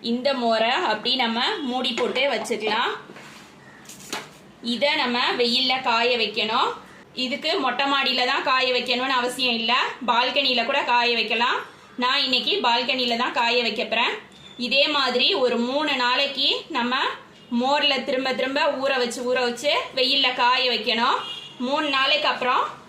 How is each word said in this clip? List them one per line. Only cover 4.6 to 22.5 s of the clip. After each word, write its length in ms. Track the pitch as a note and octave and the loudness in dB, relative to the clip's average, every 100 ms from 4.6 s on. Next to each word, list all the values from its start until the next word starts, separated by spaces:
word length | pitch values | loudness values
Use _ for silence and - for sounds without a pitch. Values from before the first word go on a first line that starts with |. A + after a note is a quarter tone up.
| A#3 | -6
இதை 160 | A#3+ C#4+ D#4 | 0 2 2
நம்ம 160 | B3 A#3+ C#4+ C4 | 0 0 0 0
வெயில்ல 320 | A#3+ B3 C4 B3+ B3+ | 2 2 2 0 2
காய 220 | A3+ A#3+ B3 | 2 2 2
வைக்கணும். 460 | G#3+ G#3 G#3+ A#3 A4 A#4+ - - - - | -2 -2 -2 0 0 -4 -14 -20 -18 -6
இதுக்கு 260 | B3+ C#4 D#4 F4+ | -4 -4 -2 0
மொட்டை 220 | C4+ A#3+ C#4 | 0 0 0
மாடியில 340 | C#4 B3+ B3+ B3+ | 2 0 0 0
தான் 140 | C#4+ E4 | 0 2
காய 180 | B3+ C4 B3 | 2 2 0
வைக்கணும்னு 420 | A#3 B3 C4 C4 | 0 0 0 0
அவசியம் 360 | A#3+ B3 B3+ A3+ | 0 -2 -2 0
இல்ல, 120 | A3+ B3+ - - B3 | 0 0 0 -4 0
பால்கனியில 540 | A#3 B3+ C4 C#4 B3 A3+ | 2 2 2 2 2 2
கூட 120 | C#4 C#4 | 0 2
காய 180 | A#3+ A#3+ A#3 | 2 4 2
வைக்கலாம். 380 | G#3+ A3+ B3 A4 - - - - | 0 2 2 0 -4 -16 -20 -2
நான் 180 | B3 C#4 C4 | 2 2 2
இன்னைக்கு 260 | C4 A3+ G4 B3 | 0 2 0 2
பால்கனியில 500 | A#3+ B3+ B3+ B3 A#3 | 2 2 0 0 0
தான் 140 | C4 F4 | 0 0
காய 160 | A#3 A#3+ A#3 | 2 2 0
வைக்க 160 | G#3+ G#3+ | -2 -2
போறேன். 200 | A3 C4 G#4+ - - - - A#3+ | 0 0 -2 -12 -20 -20 -8 -2
இதே 180 | C4+ D#4 D4 | 2 2 2
மாதிரி 280 | C4 A#3+ C#4 F#4+ | 0 2 2 4
ஒரு 140 | B3 A#3 A#3+ | 2 2 0
மூணு 240 | C#4 D4+ C4+ | 0 0 0
நாளைக்கு 460 | B3+ B3+ C#4 C4+ C#4 A#4+ G#4+ D4+ | 2 2 0 0 -2 -2 -4 -4
நம்ம 240 | A#3+ C4 E4+ - - - - A#3+ | -2 0 -2 -6 -14 -20 -6 -2
மோர்ல 340 | B3+ D4 C#4+ C4 A#3 | 0 2 2 0 0
திரும்ப 240 | C4 C4 B3+ | -2 -2 -2
திரும்ப 240 | C4 C4+ D#4 C4 | -2 0 0 0
ஊற 100 | C4+ C4 | 0 0
வச்சு, 180 | A#3+ B3+ A#3+ | 0 -4 -2
ஊற 80 | B3+ B3 | 0 0
வச்சு 260 | A#3 D4 E4 - B3+ | -2 0 0 -2 -2
வெயில்ல 320 | B3+ C#4 C4 B3+ | 0 2 0 2
காய 200 | A#3+ B3 B3+ A#3 | 2 4 2 0
வைக்கணும். 420 | G#3+ A3+ A#3+ A#4+ - - - - B3+ | 0 0 2 0 -4 -12 -14 -8 -2
மூணு 200 | D4 D4+ C#4 | 0 0 0
நாளைக்கு 280 | C4+ D4 D4+ | 2 2 0
அப்புறம் 340 | - B3 | -2 0